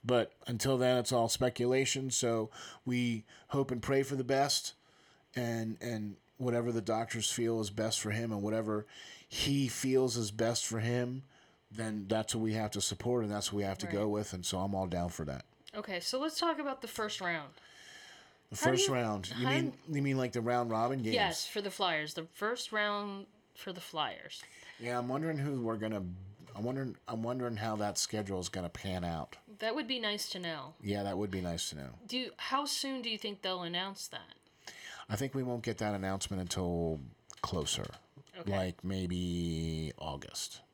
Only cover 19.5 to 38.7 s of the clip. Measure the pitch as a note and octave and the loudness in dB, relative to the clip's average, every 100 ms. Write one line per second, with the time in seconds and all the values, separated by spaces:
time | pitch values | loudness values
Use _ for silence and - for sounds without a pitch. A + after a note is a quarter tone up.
19.5 | C3+ C3 - - D3 C#3 C3 B2+ A#2+ A2+ | 4 2 -2 -4 0 4 4 2 2 4
20.5 | A#2+ A#2+ A2 A#2+ C3+ A2 E3+ G3 E3 - | 4 4 2 2 2 2 4 4 0 -4
21.5 | G#3+ G3+ - F#3 D#3+ D3+ E3+ E3 - G#3+ | -4 -4 0 2 2 0 -6 -10 -4 -2
22.5 | A#3+ - G#3+ G#3 G#3 G#3 G3 G3 _ _ | -2 -2 0 2 0 -2 -6 -10 _ _
23.5 | - - F3+ - E3 C3+ - - - - | -12 -10 -8 -8 -4 -4 -4 -12 -14 -16
24.5 | - - - A#2 B2 B2 C3+ D#3+ D#3 C#3 | -18 -20 -8 -2 -2 0 0 0 0 0
25.5 | C3+ A#2 A2 A2 G#2+ F2+ F#2 - - - | 0 0 0 0 -2 -2 -6 -12 -16 -14
26.5 | G2+ A#2 C3+ C3+ - - A2+ A2+ B2+ A#2+ | -4 -2 -2 -4 -6 -6 -4 -2 -2 -2
27.5 | A2 A2 G#2+ G#2 - - G#2+ G2+ F#2+ F2+ | 0 0 2 0 0 -2 -2 -2 -2 -2
28.5 | F#2 F2 - G2 F#2 F2 E2 C#2 - - | -4 -4 -4 -4 -2 0 -2 -4 -12 -20
29.5 | G#3+ A3 C4 A#3 B3+ G#3+ G#3 - F#3+ F3 | -4 -2 -2 -2 -2 -2 -2 -4 -4 -4
30.5 | D#3+ C3+ - G2+ G2+ G2+ F#2+ G#2 F#2+ F2+ | -6 -8 -8 -2 -2 0 -2 -2 -2 -2
31.5 | E2+ - D2+ C2+ A#1+ A3 B3 B3 - - | -2 -4 -6 -10 -12 -6 -4 -4 -6 -2
32.5 | C4+ C#4+ - C#4 C4 A#3 A3 G#3+ G3+ F#3+ | 0 0 -2 -2 -2 -4 -4 -4 -4 -4
33.5 | F#3 E3+ F3 F#3+ G3 - A#2+ E2 - _ | -2 -2 -2 -2 -6 -10 -10 -14 -20 _
34.5 | _ - - - - - G#2+ C3+ C3+ B2+ | _ -18 -16 -14 -14 -4 -2 0 -2 -2
35.5 | A#2+ A2+ A2+ G#2+ G2+ F#2+ F#2+ - G2 F2+ | -2 -2 0 2 2 0 0 -2 -2 -2
36.5 | - F2+ F2 E2 D#2 B1+ - _ - - | 0 2 2 2 0 -6 -16 _ -10 -4
37.5 | - D2 - - - _ - - - G2+ | -2 0 -2 -4 -10 _ -20 -18 -8 -2
38.5 | G2 F#2 | 0 0